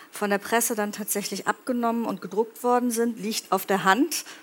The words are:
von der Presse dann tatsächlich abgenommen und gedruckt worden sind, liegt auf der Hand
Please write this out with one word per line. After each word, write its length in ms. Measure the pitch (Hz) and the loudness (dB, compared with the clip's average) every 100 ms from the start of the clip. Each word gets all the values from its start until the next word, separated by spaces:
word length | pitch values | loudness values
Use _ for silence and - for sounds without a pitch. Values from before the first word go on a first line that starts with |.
| - | -18
von 180 | - 208 | -4 0
der 80 | 202 | 0
Presse 380 | 202 233 233 214 | 2 2 2 0
dann 160 | 208 | -2
tatsächlich 560 | 202 208 202 202 196 - | -4 -4 -4 -4 -4 -2
abgenommen 580 | - - 247 233 233 226 | -2 -2 0 0 0 -2
und 160 | 190 | -4
gedruckt 400 | 185 190 226 - | -4 -2 -2 -2
worden 300 | 240 247 247 | 2 2 2
sind, 280 | 226 233 214 | 2 0 -2
liegt 320 | 196 220 - | -4 -4 -2
auf 140 | 190 - | -2 2
der 180 | 190 | 2
Hand 420 | 185 196 339 - - - | 4 4 4 0 -8 -14